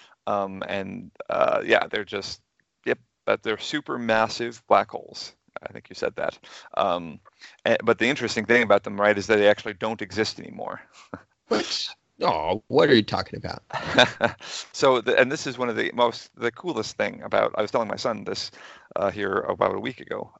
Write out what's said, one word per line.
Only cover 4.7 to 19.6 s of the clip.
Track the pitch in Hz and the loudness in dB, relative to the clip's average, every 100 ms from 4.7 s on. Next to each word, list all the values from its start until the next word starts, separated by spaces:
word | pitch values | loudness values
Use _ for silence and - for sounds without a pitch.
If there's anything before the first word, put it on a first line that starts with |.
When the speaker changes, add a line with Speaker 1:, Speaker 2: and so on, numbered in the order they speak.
| 104 104 | 2 2
Speaker 1:
holes. | - - - - - _ - - | -6 -12 -16 -18 -20 _ -14 -14
I | |
think | - - | -14 -18
you | - | -6
said | - | -6
that. | - - - - - - - | -4 -6 -6 -16 -20 -8 -2
Um, | 98 87 85 - - _ - - - | 0 -2 -6 -14 -20 _ -20 -6 0
eh, | 117 | 2
but | 113 107 | 2 2
the | 117 | 0
interesting | 147 117 117 107 | 0 -2 -4 2
thing | 120 | 2
about | 107 101 | 6 4
them, | 101 101 | 2 2
right, | 104 101 | 2 2
is | 95 | 2
that | 107 | 6
they | 104 | 6
actually | 104 110 | 4 -2
don't | 95 110 110 | -6 -6 -6
exist | 98 98 107 - | -6 -2 -4 -6
anymore. | - - - - - - - | -14 -12 -10 -12 -16 -20 -20
<laughs> | - _ _ _ | -20 _ _ _
Speaker 2:
What? | - - - - - _ - | -4 -2 -6 -6 -12 _ -4
Oh, | 175 78 80 107 - | -2 0 -2 -4 2
what | 131 165 | 4 8
are | |
you | 117 | 6
talking | 104 95 92 - | 6 -2 -4 -10
about? | 82 - - | -10 -12 -10
Speaker 1:
<laughs> | - - - 120 - 117 - - - - | -8 2 4 4 4 -2 -2 -12 -12 -12
So, | - 139 127 | 2 4 4
the, | 123 131 | 4 4
and | 127 | 4
this | 156 139 | 0 -6
is | 123 | -4
one | 123 | -2
of | 110 | -2
the | - | -2
most, | 117 120 - - - | 2 2 0 -14 -6
the | 117 | -6
coolest | - 175 113 107 - | -4 -6 -4 -6 -4
thing | 104 98 | -4 -6
about, | - 104 107 - | -2 0 2 0
I | |
was | 107 | -2
telling | 123 104 | -2 -2
my | 101 | -4
son | 127 104 | -4 -6
this, | 98 98 - - - - _ - | -6 -8 -10 -16 -20 -20 _ -2
uh, | 98 | -2
here | 104 98 98 | -2 -2 -2
about | - 95 | -2 0